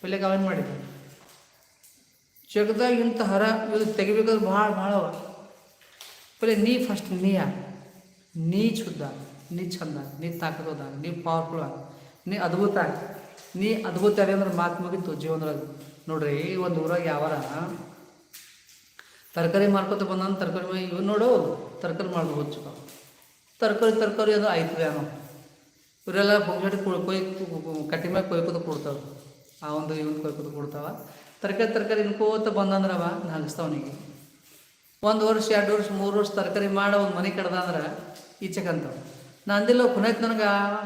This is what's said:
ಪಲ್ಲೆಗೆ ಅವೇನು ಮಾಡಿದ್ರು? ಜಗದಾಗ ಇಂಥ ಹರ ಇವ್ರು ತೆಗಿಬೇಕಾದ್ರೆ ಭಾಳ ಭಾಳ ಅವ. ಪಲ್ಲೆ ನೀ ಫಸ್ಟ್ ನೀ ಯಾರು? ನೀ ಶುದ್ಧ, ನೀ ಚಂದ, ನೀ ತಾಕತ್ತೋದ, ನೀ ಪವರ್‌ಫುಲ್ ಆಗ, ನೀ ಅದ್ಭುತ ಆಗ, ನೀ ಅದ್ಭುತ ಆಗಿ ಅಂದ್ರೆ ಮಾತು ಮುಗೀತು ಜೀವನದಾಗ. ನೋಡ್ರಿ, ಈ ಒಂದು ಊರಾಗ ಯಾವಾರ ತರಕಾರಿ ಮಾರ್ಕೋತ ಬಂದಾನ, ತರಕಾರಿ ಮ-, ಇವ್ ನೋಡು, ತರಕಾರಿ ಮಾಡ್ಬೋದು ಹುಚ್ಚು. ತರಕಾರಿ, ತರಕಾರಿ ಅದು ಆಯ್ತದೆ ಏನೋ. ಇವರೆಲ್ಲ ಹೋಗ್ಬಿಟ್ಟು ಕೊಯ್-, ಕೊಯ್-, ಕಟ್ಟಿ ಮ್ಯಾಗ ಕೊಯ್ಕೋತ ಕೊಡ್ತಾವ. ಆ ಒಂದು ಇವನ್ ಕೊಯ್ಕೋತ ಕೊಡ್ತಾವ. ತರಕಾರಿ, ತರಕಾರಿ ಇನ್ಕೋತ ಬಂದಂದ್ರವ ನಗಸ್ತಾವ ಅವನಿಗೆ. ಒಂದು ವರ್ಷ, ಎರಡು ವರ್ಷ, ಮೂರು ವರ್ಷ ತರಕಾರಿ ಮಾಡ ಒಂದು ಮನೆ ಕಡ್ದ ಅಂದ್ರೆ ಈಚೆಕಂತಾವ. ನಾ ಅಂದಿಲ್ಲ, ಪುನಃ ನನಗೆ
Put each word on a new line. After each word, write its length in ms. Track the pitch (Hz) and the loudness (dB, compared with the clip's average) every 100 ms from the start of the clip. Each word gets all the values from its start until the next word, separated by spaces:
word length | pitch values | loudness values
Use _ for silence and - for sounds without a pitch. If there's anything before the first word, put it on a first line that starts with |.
ಪಲ್ಲೆಗೆ 220 | 185 190 | -4 0
ಅವೇನು 200 | 190 196 | 2 2
ಮಾಡಿದ್ರು? 480 | 190 170 - - - - - - - - _ _ _ _ - _ _ _ _ _ _ | 2 0 -4 -6 -12 -16 -20 -20 -20 -20 _ _ _ _ -20 _ _ _ _ _ _
ಜಗದಾಗ 380 | 208 208 220 247 | 0 2 2 4
ಇಂಥ 280 | 240 233 226 | 4 2 0
ಹರ 220 | 202 196 214 220 220 | 2 4 4 2 0
ಇವ್ರು 160 | 214 214 | 0 0
ತೆಗಿಬೇಕಾದ್ರೆ 540 | 208 196 214 220 220 190 | 0 2 4 4 4 4
ಭಾಳ 240 | 196 214 | 4 4
ಭಾಳ 220 | 190 190 | 2 0
ಅವ. 140 | 202 170 - - - - - _ _ - - - - - _ | 0 0 -6 -12 -16 -20 -20 _ _ -20 -20 -20 -20 -20 _
ಪಲ್ಲೆ 160 | 226 208 | 2 4
ನೀ 280 | 220 247 | 4 4
ಫಸ್ಟ್ 280 | - 202 - | 2 -2 -2
ನೀ 200 | 185 190 | 0 4
ಯಾರು? 400 | 190 147 - - - - - - _ _ 165 | 4 2 -2 -10 -14 -18 -20 -20 _ _ -4
ನೀ 380 | 160 185 226 | 0 4 2
ಶುದ್ಧ, 280 | - - 156 139 135 - - - | 2 -6 -6 -8 -10 -14 -18 -10
ನೀ 120 | 175 180 | -6 -6
ಚಂದ, 500 | - 160 147 139 - | -6 -6 -8 -8 -8
ನೀ 80 | 165 170 | -8 -4
ತಾಕತ್ತೋದ, 420 | 165 151 160 151 139 139 | -4 -4 -8 -8 -10 -10
ನೀ 100 | 160 | -8
ಪವರ್‌ಫುಲ್ 500 | 170 165 165 160 165 | -6 -2 0 0 -4
ಆಗ, 160 | 143 - - - - - - | -6 -10 -16 -20 -20 -16 -6
ನೀ 100 | 190 | -2
ಅದ್ಭುತ 400 | 180 175 202 196 | 0 2 2 2
ಆಗ, 180 | 160 - - - - - - 180 | 0 -2 -8 -12 -16 -20 -14 -2
ನೀ 180 | 208 | 0
ಅದ್ಭುತ 460 | 220 196 170 202 208 | 0 -2 2 4 4
ಆಗಿ 120 | 190 | 4
ಅಂದ್ರೆ 220 | 196 190 | 4 2
ಮಾತು 280 | 175 175 175 | 0 0 -2
ಮುಗೀತು 320 | 180 185 180 | -4 -4 -4
ಜೀವನದಾಗ. 480 | 147 156 160 156 143 - - - - - | -6 -2 -2 -2 -4 -8 -14 -18 -18 -6
ನೋಡ್ರಿ, 280 | 156 147 143 | -2 0 0
ಈ 180 | 170 185 | -2 -2
ಒಂದು 240 | 180 160 | 0 0
ಊರಾಗ 260 | 160 175 165 | 0 0 0
ಯಾವಾರ 260 | 147 156 151 127 147 180 - - - - - _ - - - _ - _ _ - - - | 0 0 -2 -4 -6 -6 -8 -14 -20 -20 -20 _ -20 -20 -20 _ -20 _ _ -20 -20 -10
ತರಕಾರಿ 320 | - 170 196 202 | -2 2 4 6
ಮಾರ್ಕೋತ 360 | 196 190 196 | 4 2 -2
ಬಂದಾನ, 320 | 190 185 190 | -2 -2 0
ತರಕಾರಿ 320 | 190 180 180 180 | 0 -2 -4 -4
ಮ-, 100 | 190 | -4
ಇವ್ 260 | 185 175 | -4 -2
ನೋಡು, 260 | 196 208 233 233 - - - - | 0 2 4 4 2 -4 -10 -8
ತರಕಾರಿ 260 | 175 165 185 | -6 -4 -2
ಮಾಡ್ಬೋದು 340 | 175 156 147 | -2 -2 -2
ಹುಚ್ಚು. 180 | 143 - 139 - - - - - _ _ _ _ | -4 -8 -14 -16 -18 -20 -20 -20 _ _ _ _
ತರಕಾರಿ, 320 | 226 208 226 | 0 4 4
ತರಕಾರಿ 400 | 220 214 208 214 | 4 2 2 4
ಅದು 160 | 214 208 | 4 4
ಆಯ್ತದೆ 340 | 170 165 165 | 2 0 0
ಏನೋ. 200 | 160 151 147 - - - - - _ _ _ _ - | -2 -2 -6 -8 -16 -20 -20 -20 _ _ _ _ -4
ಇವರೆಲ್ಲ 380 | 185 202 208 | 2 4 4
ಹೋಗ್ಬಿಟ್ಟು 340 | 170 196 190 196 | 4 0 0 0
ಕೊಯ್-, 200 | 196 175 | -2 -2
ಕೊಯ್-, 840 | 175 190 190 185 180 165 160 156 151 | 0 -2 -2 -6 -6 -8 -6 -6 -4
ಕಟ್ಟಿ 180 | 160 175 | -4 -2
ಮ್ಯಾಗ 160 | 190 | -2
ಕೊಯ್ಕೋತ 380 | 185 170 170 170 | 0 0 0 -2
ಕೊಡ್ತಾವ. 340 | 165 147 147 143 - - - - - - | -4 -6 -6 -8 -10 -18 -20 -20 -20 -14
ಆ 120 | 151 | -6
ಒಂದು 200 | 151 151 | -6 -4
ಇವನ್ 260 | 156 151 151 | -4 -4 -4
ಕೊಯ್ಕೋತ 320 | 156 147 151 | -6 -6 -10
ಕೊಡ್ತಾವ. 320 | 143 143 147 151 - - - - - | -8 -8 -8 -10 -10 -14 -20 -20 -8
ತರಕಾರಿ, 300 | 196 - 226 | -6 0 0
ತರಕಾರಿ 280 | 226 208 214 | 0 0 0
ಇನ್ಕೋತ 480 | 208 202 214 220 220 | 0 2 2 2 0
ಬಂದಂದ್ರವ 560 | 208 196 196 190 180 170 170 | 2 2 4 2 0 -2 -2
ನಗಸ್ತಾವ 420 | 175 160 147 - 160 | -4 -4 -6 -4 -4
ಅವನಿಗೆ. 260 | 147 - - - - - - _ - _ _ _ _ | -4 -6 -12 -16 -20 -20 -20 _ -20 _ _ _ _
ಒಂದು 240 | 208 220 214 | 2 4 4
ವರ್ಷ, 240 | 220 214 | 4 4
ಎರಡು 240 | 214 202 | 4 4
ವರ್ಷ, 160 | 208 202 | 2 2
ಮೂರು 280 | 196 196 202 | 0 0 2
ವರ್ಷ 120 | 202 | 2
ತರಕಾರಿ 380 | - 202 208 202 | 0 -2 0 0
ಮಾಡ 260 | 196 202 | 2 4
ಒಂದು 220 | 202 202 180 | 4 2 0
ಮನೆ 140 | 190 | -2
ಕಡ್ದ 220 | 185 185 | -2 -2
ಅಂದ್ರೆ 600 | 180 180 160 156 - - - - - | -2 -2 -2 -4 -8 -12 -18 -20 -12
ಈಚೆಕಂತಾವ. 500 | 190 196 180 156 139 120 - - - - - | -8 -4 -2 -2 -4 -10 -14 -18 -20 -14 0
ನಾ 100 | 202 | 0
ಅಂದಿಲ್ಲ, 380 | 214 240 247 | 6 6 6
ಪುನಃ 260 | 247 214 226 | 4 2 2
ನನಗೆ 280 | 233 226 208 202 202 208 | 0 2 4 4 2 -2